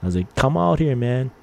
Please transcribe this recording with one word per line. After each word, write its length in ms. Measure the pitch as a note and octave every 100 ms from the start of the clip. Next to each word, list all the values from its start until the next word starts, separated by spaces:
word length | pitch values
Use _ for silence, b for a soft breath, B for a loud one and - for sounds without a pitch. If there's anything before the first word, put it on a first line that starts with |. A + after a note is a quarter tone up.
I 60 | F2+
was 100 | F2+
like, 180 | F2+
Come 220 | - C3 E3
out 220 | B2 A2
here, 180 | D#3 B2+
man. 340 | A#2+ B2 C3 -